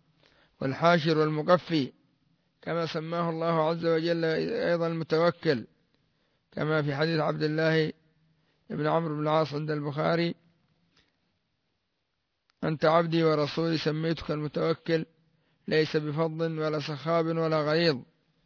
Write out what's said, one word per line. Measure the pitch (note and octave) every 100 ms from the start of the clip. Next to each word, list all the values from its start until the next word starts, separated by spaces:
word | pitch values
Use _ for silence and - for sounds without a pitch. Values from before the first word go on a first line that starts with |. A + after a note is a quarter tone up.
| _ _ _ _ _ -
والحاشر | C3+ B2+ E3 F3 D3+ D#3
والمقفي، | D#3 D3+ D#3 F3+ - D#3+ B2+ - _ _ _ _ _ _
كما | - E3 E3
سماه | E3 D#3+ E3+ E3+
الله | D#3+ E3 E3 D#3
عز | E3 E3+
وجل | E3 E3 E3+
أيضًا | E3 D#3+ E3 D#3+ E3+ E3+ E3
المتوكل، | E3 D#3+ D#3+ E3+ - E3 C3 G#2+ _ _ _ _ _ _ _ _
كما | - D3 D#3
في | D3
حديث | C#3 D#3+ E3
عبد | D3 D3+
الله | D3+ D#3 D#3+ D#3+ D#3 - _ _ _ _ _ _ -
بن | F3+ D3+
عمرو | D#3+ E3 D3+
بن |
العاص | D3+ D#3 D3+
عند | C#3+ D#3
البخاري: | D3+ D3 C#3+ E3 E3+ E3+ - _ _ _ _ _ _ _ _ _ _ _ _ _ _ _ _ _ _ _ _ _ _
"أنت | D#3 D#3
عبدي | D#3 E3 E3+ E3
ورسولي، | D#3+ D3+ D3 - E3 D#3+
سميتك | D#3+ D3+ D#3+ D#3+ -
المتوكل، | D3+ D3+ E3 D#3+ E3 - E3 D#3+ _ _ _ _ _ -
ليس | D#3 D#3 D#3
بفظ | D3+ D3 E3 D#3+
ولا | E3 D#3+ D#3 D3+
سخاب | C#3+ C#3+ D3+ E3 E3
ولا | E3 D#3+ D#3
غليظ". | D3+ D#3+ E3+ C3+ - _ _ _